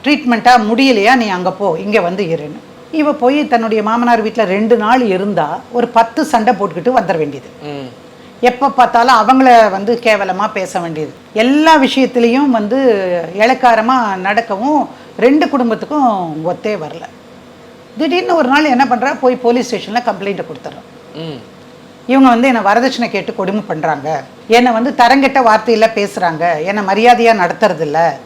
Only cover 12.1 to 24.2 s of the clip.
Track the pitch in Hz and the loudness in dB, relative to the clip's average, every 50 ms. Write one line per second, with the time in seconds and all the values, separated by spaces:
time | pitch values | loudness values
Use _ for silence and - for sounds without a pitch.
12.1 | 254 247 233 233 233 269 294 277 240 220 208 202 240 269 269 247 220 196 190 180 | 2 0 2 2 2 2 0 0 0 0 -2 -2 -2 0 2 2 2 2 0 -2
13.1 | 175 175 165 165 175 202 214 240 262 254 254 240 226 214 220 240 269 254 233 208 | -4 -4 -4 -6 -2 0 2 2 2 4 4 4 4 4 2 0 0 0 0 -2
14.1 | 190 185 185 196 208 226 226 - 202 190 226 285 311 285 226 - - - - - | -4 -4 -4 -2 -2 -2 -2 -4 -6 -4 -2 0 0 0 -2 -4 -10 -20 -20 -18
15.1 | - - 202 254 285 311 349 320 294 262 247 233 220 - - - 294 302 269 240 | -6 0 2 2 4 2 0 0 0 -2 0 0 -2 -4 -4 -6 -2 0 0 0
16.1 | 214 190 175 165 151 156 160 175 180 175 - 214 214 180 156 147 147 165 - - | 0 -2 -4 -8 -8 -6 -6 -6 -6 -4 -6 -6 -6 -6 -8 -12 -14 -16 -18 -20
17.1 | - - - - - - - - - - - - - - - - - 220 311 - | -20 -20 -20 -20 -20 -20 -20 -20 -20 -20 -20 -20 -20 -20 -20 -18 -8 -4 -4 -2
18.1 | 349 359 370 370 349 330 277 240 269 294 311 302 254 240 277 240 247 220 226 277 | -2 -2 0 0 0 0 2 2 2 2 2 2 2 2 2 0 0 -2 -2 -4
19.1 | 311 - 269 254 254 247 247 233 240 254 233 - 226 185 - - 214 233 - 226 | -4 0 0 0 0 0 0 0 0 0 -2 -4 -6 -8 -8 -6 -6 -4 -4 -4
20.1 | 196 180 196 202 196 185 165 - 156 - - 151 - - - - - - - - | -6 -6 -6 -8 -8 -8 -10 -12 -14 -16 -16 -18 -18 -18 -20 -20 -20 -20 -20 -20
21.1 | - 147 165 160 143 120 95 - - - - - - - - - - - - - | -16 -14 -12 -12 -12 -14 -16 -20 -20 -20 -20 -20 -20 -20 -20 -20 -20 -16 -4 0
22.1 | 254 269 269 254 240 226 247 269 247 226 202 196 208 240 247 262 262 - 240 - | 2 4 6 4 4 4 2 0 0 0 0 2 2 2 0 -2 -2 -4 -6 -4
23.1 | - 196 190 - 220 - 190 185 196 214 202 - 165 156 147 160 151 143 135 151 | -6 -6 -8 -6 -8 -6 -6 -4 -4 -6 -6 -6 -8 -4 -4 -4 -4 -4 -6 -6
24.1 | 160 139 | -6 -6